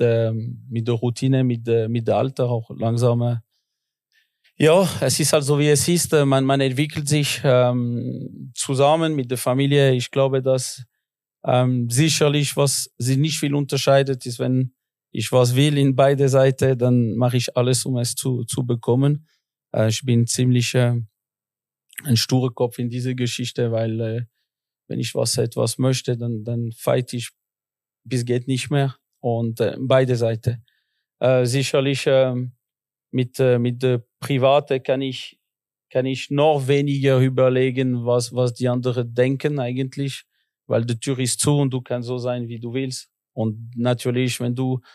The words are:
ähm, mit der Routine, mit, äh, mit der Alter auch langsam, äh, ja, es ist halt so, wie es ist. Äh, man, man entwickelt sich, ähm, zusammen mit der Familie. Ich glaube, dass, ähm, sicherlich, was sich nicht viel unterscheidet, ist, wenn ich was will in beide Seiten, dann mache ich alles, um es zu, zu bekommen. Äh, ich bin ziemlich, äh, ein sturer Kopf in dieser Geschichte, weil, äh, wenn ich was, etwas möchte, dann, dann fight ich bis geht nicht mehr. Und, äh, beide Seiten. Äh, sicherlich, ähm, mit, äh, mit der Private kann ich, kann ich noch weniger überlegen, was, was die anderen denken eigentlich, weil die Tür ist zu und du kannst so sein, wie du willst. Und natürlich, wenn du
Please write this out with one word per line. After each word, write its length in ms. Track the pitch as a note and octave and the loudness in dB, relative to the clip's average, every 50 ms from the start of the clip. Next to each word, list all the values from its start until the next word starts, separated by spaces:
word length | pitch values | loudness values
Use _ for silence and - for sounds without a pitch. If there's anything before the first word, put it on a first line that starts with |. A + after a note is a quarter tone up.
ähm, 680 | A#2+ A#2 A#2 A2+ A2+ A2+ A2+ A2 A2+ A#2+ B2 A2+ A2+ C3 | 0 2 2 2 0 0 -2 -4 -6 -8 -10 -12 -12 -8
mit 200 | A#2 A#2 A2 A#2+ | -6 -4 -2 -2
der 60 | A#2 | -2
Routine, 500 | A2 A#2+ A#2+ A#2 - C#3 C3+ C3+ C3 C3 | -2 -2 -4 -2 -2 0 0 2 2 2
mit, 220 | B2 A#2+ A2+ A2+ A2+ | 0 -2 -2 -2 0
äh, 200 | A2+ A#2 A2 A2 | 0 0 0 0
mit 200 | A#2 A#2+ A2+ A2 | -2 -2 -2 0
der 80 | G2+ | 0
Alter 320 | G#2 B2 C3+ C3+ - B2+ A#2+ | 0 0 -2 -2 -2 -2 -2
auch 200 | B2 A2+ A2+ - | -2 -4 -6 -8
langsam, 520 | - - A2 A2+ A#2 A#2 B2+ A#2+ A#2+ A#2+ | -8 -4 -4 -2 0 2 2 2 2 2
äh, 140 | A#2+ A#2+ A#2 A2+ - _ _ _ _ _ _ _ _ _ _ _ _ _ _ _ _ _ _ _ _ _ _ | 0 -2 -2 -4 -8 _ _ _ _ _ _ _ _ _ _ _ _ _ _ _ _ _ _ _ _ _ _
ja, 320 | - C#3+ D#3 E3 F#3+ F#3+ D3+ - - | 2 4 6 6 6 4 2 0 -2
es 180 | - C3 A2 - | -2 -2 0 0
ist 140 | D3+ - | 0 2
halt 120 | - D3+ C#3 | 2 2 2
so, 140 | C3 D3 C#3+ | 2 2 2
wie 100 | D3 D3+ | 4 4
es 180 | D3 C#3 - F3 | 4 2 2 2
ist. 240 | F3 E3+ - - | 2 2 2 2
Äh, 120 | D#3+ D3+ C#3+ | 2 2 4
man, 200 | C#3 C3+ C3+ C3+ | 4 4 2 2
man 160 | C3+ C#3 C#3 | 2 2 2
entwickelt 480 | C3+ C3 B2+ C#3+ D#3 D3 - D#3+ D3 C#3+ | 2 0 0 0 -2 -2 -4 -6 -2 0
sich, 320 | D3+ D3+ C#3 - - - - | 0 0 0 -2 -4 -2 2
ähm, 1080 | C#3+ B2+ B2+ B2 B2 B2 B2 A#2+ A#2+ A#2+ A#2 B2 B2 B2 B2 C3 - - - C3+ C3 A#2 | 4 4 4 4 4 2 0 -2 -2 -4 -4 -6 -6 -8 -8 -10 -12 -14 -14 -16 -14 -12
zusammen 600 | - - - C#3 B2+ C#3 C#3+ D#3 E3 E3 D#3+ D#3 | -8 -4 -2 0 2 4 4 4 2 2 0 -2
mit 160 | C#3+ B2 A#2+ | -2 -4 -4
der 80 | B2+ A#2 | -6 -4
Familie. 560 | - B2+ B2 C3+ C#3 C#3 C#3+ C#3+ C#3 C3+ C3 | -2 -2 0 2 2 2 4 4 4 4 2
Ich 160 | B2 B2 - | 2 -2 -2
glaube, 320 | - C3+ C3+ C3+ C3+ C3+ | 0 0 0 2 0 0
dass, 420 | B2+ C3 C3 B2+ - - - - A#2+ - _ _ _ _ _ _ _ _ _ _ - | 0 0 0 0 -2 -6 -10 -14 -16 -20 _ _ _ _ _ _ _ _ _ _ -2
ähm, 460 | - B2+ B2 B2+ B2+ B2+ B2 A#2 A#2 | 0 2 2 2 2 0 0 -2 0
sicherlich, 680 | A#2+ C3 D#3+ D#3+ D3+ - D#3 D3 C#3+ D3 C#3+ - - | 2 2 2 2 2 2 2 2 2 2 0 0 0
was 360 | C#3 C#3+ C3+ - - - - _ - | 0 0 0 0 -2 -6 -8 _ -6
sich 180 | A#2+ B2+ C3+ | -2 0 0
nicht 240 | C3+ D3+ D#3+ D3+ - | 2 0 0 0 -2
viel 160 | D#3 C#3+ C#3+ | -2 -2 -2
unterscheidet, 680 | C#3+ C#3+ - C#3 C3 - C#3 C3+ C#3 C#3 C3+ C3+ B2 - | -2 -2 -2 -4 -2 2 4 4 4 4 2 -2 -6 -8
ist, 120 | B2+ A#2 B2 | -10 -8 -4
wenn 360 | B2+ B2+ C3 C3 C3 B2+ - _ _ _ _ _ _ _ | -2 0 0 0 0 -2 -6 _ _ _ _ _ _ _
ich 220 | - - A2 - | -8 -8 -4 0
was 240 | B2+ B2+ B2 B2 B2 | 2 4 4 4 4
will 200 | C3+ D3 D3+ D3 | 4 2 4 4
in 200 | C#3 C#3 C#3 C3 | 2 2 2 4
beide 320 | C3 C3+ C#3 C#3+ C3+ C#3+ C3 | 4 4 4 4 4 2 4
Seiten, 500 | C3+ C3+ C3+ C3+ C3+ - C#3 C3+ C3 A#2+ | 4 4 4 4 4 2 2 0 2 2
dann 380 | B2 B2+ B2 B2 A#2 A2 - | 2 2 4 4 2 2 0
mache 200 | A#2 B2 B2 B2 | 0 0 0 0
ich 200 | B2 A#2+ - - | 0 -2 -2 -2
alles, 280 | B2+ A#2+ B2 C3 - - | 0 0 0 0 0 -2
um 120 | C3+ B2+ | -2 -2
es 180 | B2 A#2+ - - | -2 -2 -4 -4
zu, 300 | - - C3+ B2+ A#2+ A#2 | -4 -4 -4 -2 -4 -4
zu 200 | - - - B2+ | -6 -4 -4 -2
bekommen. 600 | A#2+ B2 A#2 - A#2+ A#2 C3 C#3 C#3+ D3 D3 D#3 _ _ _ _ _ _ _ _ _ - | -2 -4 -2 0 0 2 2 2 2 0 -2 -4 _ _ _ _ _ _ _ _ _ -2
Äh, 140 | - A2 A2 | 0 0 0
ich 160 | A2 - - | 0 -2 0
bin 240 | B2+ A#2+ A#2 A#2 - | 0 2 2 2 0
ziemlich, 460 | - - B2+ B2+ B2 B2 A#2 - - | 0 0 2 2 2 2 2 0 0
äh, 260 | B2+ B2 A#2+ A#2+ A#2 A2 - _ _ _ _ _ _ _ _ _ _ _ _ _ _ _ _ _ - - | 0 2 2 0 -2 -6 -8 _ _ _ _ _ _ _ _ _ _ _ _ _ _ _ _ _ -8 -2
ein 120 | D3 A#2 | 0 0
sturer 340 | A2 - - C3 B2+ B2+ B2+ | 0 2 0 0 0 0 0
Kopf 260 | - - B2 A2+ - - | -2 -2 -4 -4 -2 -4
in 120 | B2 A#2+ | -6 -6
dieser 240 | A#2+ B2 B2 B2+ B2+ | -6 -6 -4 -4 -4
Geschichte, 580 | B2+ B2 A#2 - - B2 A#2 - - A#2+ A2+ | -2 -4 -4 -4 -6 -8 -6 -4 -2 -2 -2
weil, 280 | A2+ A2+ A2+ A2+ A2+ A2+ | 0 -2 -2 -2 -2 -4
äh, 220 | A#2 A2 A2+ A#2+ A#2 - _ _ _ _ _ _ _ _ _ _ _ | -4 -4 -4 -6 -8 -10 _ _ _ _ _ _ _ _ _ _ _
wenn 140 | - - - | -10 -6 -6
ich 160 | A#2+ A2+ - | -6 -4 -4
was, 200 | - A2+ A2+ - A#2+ | -4 -2 -2 -2 -2
etwas 400 | A#2+ A#2 - B2 A#2 A#2 - - | -2 -2 -2 -2 -2 -2 -2 0
möchte, 380 | B2+ C3 C3 B2+ - B2+ A#2+ | 0 0 0 -2 -2 -4 -4
dann, 280 | A#2 A#2+ A#2 A#2 G#2+ G#2+ | -4 -4 -6 -6 -6 -6
dann 260 | A#2+ A#2+ A#2+ A#2 A2+ | -6 -6 -4 -4 -6
fight 420 | A2 - - C3+ B2 B2+ B2+ - | -8 -6 -4 -2 -2 -2 -2 -4
ich 180 | - A#2+ A2+ - - _ _ _ _ _ _ _ _ _ _ _ _ _ - | -6 -8 -10 -10 -14 _ _ _ _ _ _ _ _ _ _ _ _ _ -10
bis 200 | A#2 C3 A#2+ A#2+ | -6 -4 -4 -2
geht 220 | A#2+ A#2+ B2 B2 | -2 -2 -2 -2
nicht 240 | C#3 C3 B2 - - | -2 -4 -4 -2 -2
mehr. 260 | D3+ C#3+ C#3 C3 - _ _ _ _ _ | 0 0 0 -2 -4 _ _ _ _ _
Und, 400 | - A#2+ A#2 A#2 A#2+ A#2 A2+ - | -4 -4 -2 -2 -2 -2 -2 -2
äh, 180 | A2+ D2 - - | -2 -2 -2 -2
beide 340 | C3+ B2 C3 C3 C3+ B2+ B2+ | 0 2 4 4 4 2 0
Seiten. 500 | A2+ A#2 A2+ A2+ A2+ - B2 A#2+ - - _ _ _ _ _ _ _ _ _ _ - | 0 0 -2 -2 -2 -4 -4 -6 -6 -8 _ _ _ _ _ _ _ _ _ _ -2
Äh, 260 | - B2+ C3 B2+ B2 | 0 2 2 2 2
sicherlich, 580 | A#2+ B2+ C#3 C3 - - C#3+ C3+ C#3+ C#3 C3+ - | 2 0 -2 -2 0 0 0 0 0 -2 -2 0
ähm, 460 | D3 C3+ C3 C3 B2+ B2 B2 B2+ B2 - _ _ _ _ _ _ _ _ _ _ _ | 2 4 4 4 2 0 -4 -6 -8 -10 _ _ _ _ _ _ _ _ _ _ _
mit, 280 | - B2+ B2 B2 - - | -4 -4 -4 -2 -2 0
äh, 180 | C3 B2+ B2 A#2+ | 2 4 4 2
mit 240 | A#2+ B2 B2 B2 | 2 0 -2 0
der 220 | C3 B2+ B2 A#2 - _ _ _ | 0 0 0 0 -4 _ _ _
Private 600 | - - C#3+ B2+ B2+ C3+ C#3 D3 C#3+ - C#3 C3 | -6 -2 0 2 4 4 4 4 2 0 -2 -2
kann 220 | - - C3 C3 | -2 -2 -2 -2
ich, 360 | C#3 C3+ B2 - - - - _ _ _ _ _ _ _ _ _ _ _ | -2 -4 -6 -8 -12 -16 -20 _ _ _ _ _ _ _ _ _ _ _
kann 160 | - C3 B2+ | -2 -2 -2
ich 240 | C3 C3+ C3 - - | -2 -2 -4 -6 -4
noch 380 | C#3+ C#3+ D3 D#3 D3+ C#3+ C3 C3 | 0 2 4 4 2 2 2 2
weniger 500 | C#3+ C#3+ C#3+ C#3+ C#3+ C#3 C3+ C#3 C3+ B2+ | 2 2 2 0 0 0 2 4 4 4
überlegen, 880 | C3 C3 C3 C3 C3 B2+ B2+ B2+ C3 C3 B2 C3+ C3 B2+ B2 A#2+ A#2 | 4 2 2 2 2 4 4 2 2 0 0 0 0 0 -2 -2 0
was, 260 | A#2+ A#2+ B2 A#2 A#2 | 0 0 0 0 -2
was 220 | A#2+ B2 B2 B2 A#2 | -2 -2 -2 -2 -2
die 140 | - B2 B2 | -2 -2 -2
anderen 440 | B2 B2 B2 B2+ A#2+ B2+ A#2+ A#2 | 0 0 -2 -2 -2 -2 -4 -2
denken 460 | A#2 A#2+ B2 C3 C#3 C3 - D3 D3 C#3 | 0 0 2 2 0 0 -2 -2 -2 -2
eigentlich, 680 | B2 B2 B2+ C3 C3+ C3 - C#3+ C#3 C#3 - - - _ _ _ _ _ _ _ _ | -4 -4 -4 -4 -6 -6 -6 -6 -6 -6 -6 -10 -14 _ _ _ _ _ _ _ _
weil 180 | - A#2 A#2 A#2 | -2 -2 -2 0
die 120 | A#2+ A#2+ A2+ | -2 -4 -4
Tür 200 | - C#3 C3 B2 | -4 -4 -4 -2
ist 220 | C3 A#2 - - | -2 -4 -4 -2
zu 180 | - D3 D3 C#3+ | 0 2 2 2
und 120 | C#3+ C3 | 2 0
du 120 | B2+ B2+ | -2 -4
kannst 260 | B2+ - B2 B2 A#2 A#2+ | -6 -6 -6 -6 -6 -6
so 80 | B2+ | -6
sein, 320 | B2 A#2+ B2 B2 B2 A#2 A#2 | -6 -4 -4 -6 -6 -6 -8
wie 100 | A#2+ A2+ | -10 -10
du 140 | A#2 A#2 | -10 -8
willst. 380 | A#2 C3+ C3+ C3 B2+ - - _ _ _ _ _ - | -6 -6 -6 -6 -8 -10 -14 _ _ _ _ _ -6
Und 380 | B2+ A2+ A2 G#2+ A2+ A#2 A2+ B2 | -4 -4 -4 -4 -6 -10 -12 -6
natürlich, 640 | A#2+ A#2+ B2 B2 A#2+ - B2+ B2 B2+ C3 B2 - - | -4 -2 0 0 -2 -2 -2 -2 0 0 -2 -2 -4
wenn 140 | A#2+ A#2+ B2 | -4 -4 -2
du 260 | B2+ C3 B2+ C3 B2+ - _ | -2 -2 -2 -2 -4 -6 _